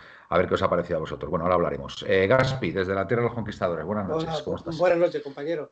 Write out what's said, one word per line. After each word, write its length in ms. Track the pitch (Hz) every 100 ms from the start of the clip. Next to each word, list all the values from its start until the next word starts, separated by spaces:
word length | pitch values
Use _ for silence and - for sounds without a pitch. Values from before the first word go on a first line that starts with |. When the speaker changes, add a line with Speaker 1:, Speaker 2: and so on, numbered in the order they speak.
| - - -
Speaker 1:
a 80 | 87
ver 80 | 90
qué 80 | 90
os 80 |
ha 60 | 90
parecido 260 | 87 82 80
a 40 |
vosotros. 280 | 78 73 71
Bueno, 160 | 85 87
ahora 80 |
hablaremos. 500 | 90 78 69 71 - -
Eh, 180 | 95 98
Gaspi, 460 | 127 127 - 87
desde 240 | 90 92 98
la 120 | 95
tierra 140 | 117
de 80 | 120
los 60 | 117
conquistadores, 500 | 104 - 95 82 80
buenas 220 | 104 101
noches, 200 | 156 160
Speaker 2:
Hola, 160 | 160
Speaker 1:
¿cómo 140 | - 165
estás? 180 | 170 165
Speaker 2:
buenas 180 | 180 170
noches, 240 | 175 143
compañeros. 480 | 143 139 147 160 139